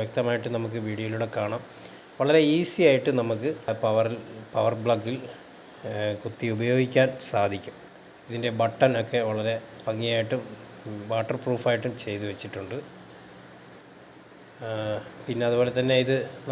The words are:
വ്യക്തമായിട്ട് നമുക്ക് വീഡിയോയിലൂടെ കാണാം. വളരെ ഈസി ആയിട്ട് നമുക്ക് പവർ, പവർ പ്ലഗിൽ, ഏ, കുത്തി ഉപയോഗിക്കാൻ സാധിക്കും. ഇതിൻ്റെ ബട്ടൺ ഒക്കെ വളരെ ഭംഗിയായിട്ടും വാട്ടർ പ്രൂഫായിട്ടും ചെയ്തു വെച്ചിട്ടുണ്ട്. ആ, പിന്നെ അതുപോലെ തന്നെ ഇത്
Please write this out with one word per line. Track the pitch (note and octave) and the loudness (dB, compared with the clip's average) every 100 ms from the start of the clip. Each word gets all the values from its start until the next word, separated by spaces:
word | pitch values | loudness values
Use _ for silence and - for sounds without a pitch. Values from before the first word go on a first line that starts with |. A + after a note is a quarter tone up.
വ്യക്തമായിട്ട് | A2 C3 A#2+ A#2+ A#2 A#2 | 0 0 0 0 -2 -4
നമുക്ക് | A2+ A2+ A2 | -4 -4 -4
വീഡിയോയിലൂടെ | G#2 A2 A2+ A2+ A2 | -4 -4 -4 -4 -2
കാണാം. | G#2 A#2 - - - - - - | -4 -4 -8 -18 -18 -20 -16 0
വളരെ | C#3 D#3+ D3+ D#3+ | 6 6 6 4
ഈസി | F3 - D#3+ | 2 6 6
ആയിട്ട് | C3 D3 B2+ | 6 4 2
നമുക്ക് | A2+ G#2+ C#3 D#3 - A2 | 0 -2 -2 -4 -4 0
പവർ, | A2 A2 A2+ A#2 - A2 - | 2 4 2 -2 -10 -16 -6
പവർ | - A2+ A2+ | 0 0 2
പ്ലഗിൽ, | A2+ A2+ A2 C3 - - - - - - A2+ | 0 0 0 -6 -8 -16 -20 -20 -20 -14 -8
ഏ, | G#2+ G#2 G#2 | -4 -2 -2
കുത്തി | A2+ - A#2+ A2 | -6 -4 -2 0
ഉപയോഗിക്കാൻ | A#2+ B2+ B2+ C3 C3 C3 - | 2 4 4 4 4 2 0
സാധിക്കും. | G#2 G2+ G2 - - - - - - - | 2 2 0 -8 -16 -20 -20 -20 -20 -10
ഇതിൻ്റെ | A#2 A#2+ A2+ | -4 -2 0
ബട്ടൺ | A#2 - C3 A#2 | 0 4 4 4
ഒക്കെ | A2+ A#2+ A2 | 0 0 0
വളരെ | G#2+ A2 A2+ - - - | 0 -2 -2 -6 -8 -4
ഭംഗിയായിട്ടും | A2 A#2 A#2 A2+ B2+ A2 G#2+ - - G#2+ G#2 G#2 | -2 0 0 0 -2 -4 -14 -18 -16 -12 -10 -4
വാട്ടർ | A2+ A2 - | -2 -2 -4
പ്രൂഫായിട്ടും | B2+ A#2+ B2 A#2+ B2 - A2 | -2 0 2 2 0 -6 -6
ചെയ്തു | G#2 G#2 | -6 -6
വെച്ചിട്ടുണ്ട്. | G2 G#2+ G2+ F#2+ C3+ - - - - - - - - - - - - - - - - - - A2+ | -8 -10 -10 -8 -10 -12 -18 -20 -20 -20 -20 -20 -20 -20 -20 -20 -20 -20 -20 -20 -20 -20 -12 -8
ആ, | A2 G#2+ G#2 - - - | -4 -4 -4 -8 -12 -6
പിന്നെ | A#2 A#2+ | 0 2
അതുപോലെ | A#2+ B2 B2 | 4 2 2
തന്നെ | B2+ C3 B2+ | 4 4 4
ഇത് | C3+ - - C3+ | 0 -2 -8 -8